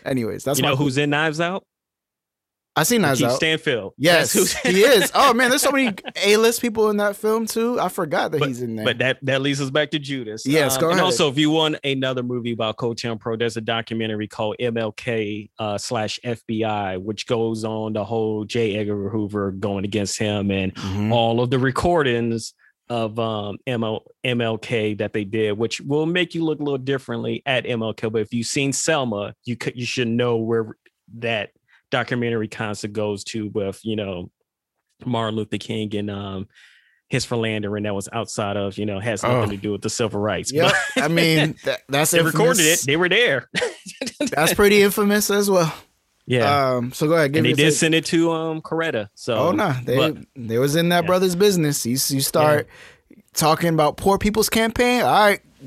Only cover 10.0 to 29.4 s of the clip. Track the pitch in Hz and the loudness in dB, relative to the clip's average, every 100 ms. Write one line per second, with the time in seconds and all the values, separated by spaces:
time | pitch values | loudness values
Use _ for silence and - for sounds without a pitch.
10 | 139 135 110 110 131 151 139 131 160 185 | -6 -8 -8 -8 0 2 2 2 2 2
11 | 180 175 151 131 151 160 156 156 139 135 | 2 2 2 2 2 2 2 0 -2 -2
12 | 131 127 123 123 120 113 110 - 120 117 | -2 -2 -4 -4 -4 -2 -4 -2 -4 -4
13 | 123 110 123 110 117 113 110 113 113 113 | -6 -6 -6 -2 -2 -2 -2 -2 -2 -4
14 | 110 107 107 - 107 - 120 117 110 - | -4 -4 -6 -4 -4 -2 -4 -2 -4 -6
15 | - 113 104 107 104 - 107 101 - 117 | -4 -2 -2 -6 -10 -8 -4 -4 -4 -4
16 | 107 - 123 113 - 110 110 104 98 92 | -4 -6 -6 -8 -4 -2 0 -2 -2 -4
17 | 101 104 - 120 113 110 110 110 110 107 | -6 -8 -2 0 0 -2 -4 -4 -4 -4
18 | 101 117 110 107 104 117 110 104 104 104 | -2 -2 0 -2 -4 -2 0 0 -2 -2
19 | 98 110 101 104 98 95 104 98 98 104 | -2 -2 -2 -2 -4 -4 -4 -2 -2 -2
20 | 98 - 107 104 98 98 95 - 98 98 | -2 -2 -2 0 0 0 -2 -4 -6 -2
21 | 107 117 117 117 123 131 135 131 180 175 | 0 2 2 2 0 2 0 0 2 2
22 | 135 117 117 113 - - _ _ - 120 | 2 2 0 -2 -6 -14 _ _ -6 -4
23 | 110 110 113 107 101 95 - 120 110 110 | -2 -2 -2 -2 -6 -8 -6 -4 -2 -4
24 | - _ 127 120 113 110 - 120 107 104 | -8 _ -4 0 -2 -2 -4 -2 -2 -2
25 | 104 110 98 110 107 104 113 - 139 147 | -4 -4 -4 -2 0 0 -4 -4 -4 -2
26 | 160 180 175 165 160 151 143 135 127 135 | 0 0 -2 -2 -2 -2 -4 -4 -2 -4
27 | - 117 117 117 143 127 113 117 113 - | -4 -6 -4 -6 -2 -2 -2 -4 -4 -4
28 | 113 110 107 120 110 147 139 127 - 156 | -4 -2 -2 -4 -2 -2 -2 0 0 0
29 | 123 101 104 - | 0 -4 -6 -10